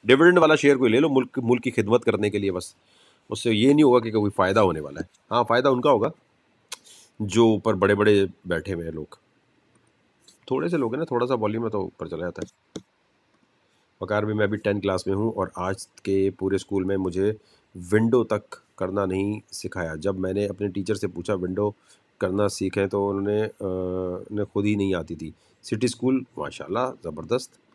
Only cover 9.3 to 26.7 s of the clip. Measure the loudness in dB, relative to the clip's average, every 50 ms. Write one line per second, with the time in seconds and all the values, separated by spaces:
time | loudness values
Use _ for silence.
9.3 | _ _ _ _ _ _ _ _ _ _ _ _ _ _ _ _ _ _ _ -20
10.3 | _ _ _ -6 -4 -4 -2 -2 -2 -2 -2 -2 -4 -6 -6 -4 -2 -2 0 0
11.3 | -2 -2 -2 -2 -2 -4 -4 -4 -4 -4 -6 -6 _ _ -12 -10 -8 -8 -8 -8
12.3 | -8 -10 -14 -14 _ _ _ _ _ -18 _ _ _ _ _ _ _ _ _ _
13.3 | _ _ _ _ _ _ _ _ _ _ _ _ _ _ -6 -2 -2 0 0 0
14.3 | 0 0 0 0 0 -2 0 0 -2 0 0 0 -2 0 -2 -2 -2 0 0 -2
15.3 | -2 -4 -6 -6 _ -6 -4 -4 -4 -6 -10 _ _ -12 _ -2 0 0 0 0
16.3 | -2 -2 -4 -2 -2 -2 -4 _ -4 -4 -2 -2 -2 -2 -4 -4 -2 -2 -2 -2
17.3 | -2 -6 _ _ _ _ _ _ _ -18 -6 0 2 2 4 4 4 2 2 2
18.3 | -2 -4 -4 _ -20 -20 _ _ _ -8 -6 -4 -2 -2 -2 -2 -2 -2 -2 -4
19.3 | -4 -8 _ _ -18 -12 -12 -10 -8 -8 -8 -6 -8 -4 -4 -4 -4 -2 -4 -4
20.3 | -2 -2 -4 -4 -4 -6 -6 -6 -6 -6 -4 -4 -4 -4 -4 -8 -8 -8 -6 -4
21.3 | -4 -4 -4 -4 -2 -2 -2 -4 -4 _ _ _ _ _ _ _ _ _ -4 -2
22.3 | 0 0 0 -2 -2 -2 -6 -4 -2 -2 -2 -2 -2 -2 -2 -2 -2 -2 -2 -2
23.3 | -2 -2 -2 -4 -6 _ -8 -6 -6 -4 -6 -6 -6 -6 -6 -6 -8 -8 -10 -8
24.3 | -6 -6 -6 -4 _ -2 0 0 0 0 0 -2 -2 -2 -4 -8 -12 -12 -12 -14
25.3 | -14 _ _ _ _ _ _ -8 -4 -2 -2 -4 -2 -2 -2 0 0 0 -2 _
26.3 | _ -10 -10 -10 -10 -12 -10 -6